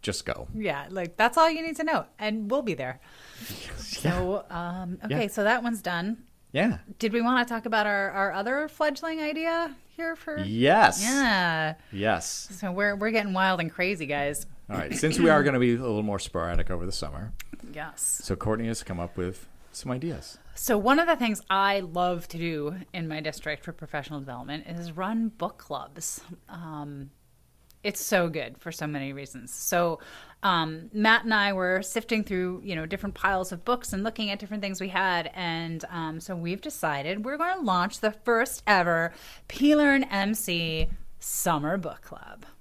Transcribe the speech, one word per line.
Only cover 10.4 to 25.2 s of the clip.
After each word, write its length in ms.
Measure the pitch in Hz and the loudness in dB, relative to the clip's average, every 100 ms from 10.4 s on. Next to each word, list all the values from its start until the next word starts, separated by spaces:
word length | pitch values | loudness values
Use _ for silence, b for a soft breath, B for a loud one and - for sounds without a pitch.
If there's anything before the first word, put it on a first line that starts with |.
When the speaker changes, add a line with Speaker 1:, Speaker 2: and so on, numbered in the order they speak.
| 98 113 131 196 202 175 | -2 4 6 10 8 6
Speaker 2:
Yeah. 760 | 208 269 269 202 180 160 156 160 - | 2 4 4 4 4 2 0 -2 -10
Speaker 1:
Yes. 560 | 98 104 92 - - - | -2 2 2 0 -8 -10
Speaker 2:
So 200 | 190 196 | -8 -6
we're, 240 | 180 208 | 0 0
we're 160 | 202 208 | 2 0
getting 220 | 220 208 | 0 0
wild 280 | 185 190 185 | 2 4 2
and 120 | 165 | 0
crazy, 320 | - 180 196 | 0 0 0
guys. 400 | 147 143 143 147 - - - | -2 0 0 -2 -8 -12 -8
Speaker 1:
All 80 | 101 | -4
right. 180 | 76 | -4
Since 240 | - 156 - | 0 0 6
we 120 | 170 | 8
are 120 | 156 | 8
gonna 160 | 143 131 | 6 4
be 160 | 123 120 | 4 4
a 40 | |
little 220 | 127 107 | 0 0
more 160 | 107 101 | 0 -2
sporadic 520 | - - 82 85 82 | -4 -4 2 4 4
over 140 | 90 | 2
the 80 | 90 | -2
summer. 400 | - 71 71 107 - - - - | -4 -6 -6 -8 -8 -10 -12 -12
Speaker 2:
Yes. 480 | 151 151 - - - | -10 -12 -6 -4 -4
Speaker 1:
So 140 | - 92 | -4 -2
Courtney 300 | 107 110 113 | 0 0 0
has 160 | 113 | -4
come 180 | - 87 | -6 -6
up 160 | 87 - | -4 -4
with 320 | 90 95 - - - | -4 -6 -14 -20 -18
some 180 | - - | -12 -6
ideas. 460 | 127 160 147 - - - | -4 -4 -8 -12 -18 -18
Speaker 2:
So 220 | - - 214 | -8 0 2
one 220 | 208 285 | 6 4
of 80 | 339 | 6
the 100 | 302 | 4
things 240 | 240 208 - | 2 -2 0
I 320 | 190 196 202 | 4 4 2
love 480 | 180 165 180 175 170 | -2 0 0 0 -4
to 80 | 170 | -6
do 400 | 170 156 147 180 180 | -4 -2 -4 -6 -10
in 160 | 185 165 | -8 -6
my 120 | 156 | -4
district 440 | 156 - - 147 | -4 -6 -6 -6
for 80 | - | -8
professional 480 | 160 156 151 139 151 | -12 -8 -8 -6 -8
development 460 | 139 120 123 151 - | -8 -10 -8 -10 -8
is 260 | 170 170 | -8 -8
run 360 | 160 185 226 | -4 -2 0